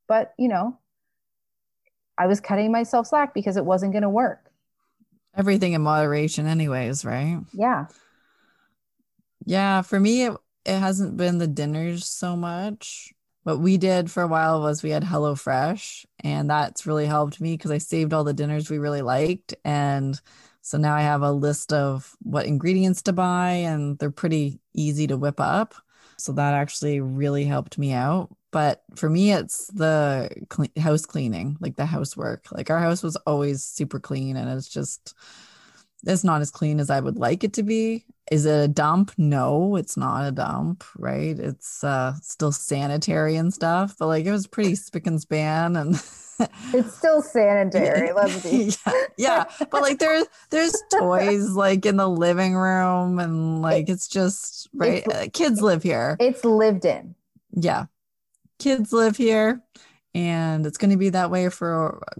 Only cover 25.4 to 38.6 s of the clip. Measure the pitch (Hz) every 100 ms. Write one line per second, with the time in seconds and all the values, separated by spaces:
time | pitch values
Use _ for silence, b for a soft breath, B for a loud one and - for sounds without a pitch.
25.4 | 147 190 226 - _ b b b - 135
26.4 | 143 143 147 - 147 143 131 135 143 143
27.4 | 143 139 - - 143 127 127 180 - -
28.4 | _ 160 147 - _ - 160 165 202 190
29.4 | - - - 202 160 156 147 135 - -
30.4 | - - 143 - 156 151 - 156 127 95
31.4 | 113 151 165 127 147 160 139 - - 113
32.4 | - - - 156 170 175 165 160 - 147
33.4 | 143 139 - - 143 139 - 139 135 131
34.4 | 123 131 - 143 139 - - - B B
35.4 | B B B B B _ - 185 190 151
36.4 | 147 - 151 151 143 139 135 - 120 175
37.4 | 208 220 208 220 220 226 - _ - 151
38.4 | 151 151